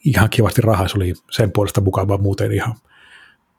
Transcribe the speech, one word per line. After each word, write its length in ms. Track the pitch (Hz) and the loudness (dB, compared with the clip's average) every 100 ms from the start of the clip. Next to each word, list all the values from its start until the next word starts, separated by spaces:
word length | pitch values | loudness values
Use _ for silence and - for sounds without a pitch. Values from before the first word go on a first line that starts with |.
ihan 260 | - 98 107 | 0 2 2
kivasti 320 | - 104 - | 2 2 2
rahaa, 260 | 107 101 95 | 2 2 0
se 80 | 101 | -2
oli 160 | 90 - _ | -2 -4 _
sen 220 | - 107 | -2 0
puolesta 280 | - 101 - | 0 -2 0
mukavaa 380 | 98 90 95 101 | 0 0 -2 0
muuten 340 | 98 95 104 | -2 -2 -2
ihan 220 | 104 - 117 _ _ _ - - _ _ | -2 -4 -8 _ _ _ -20 -20 _ _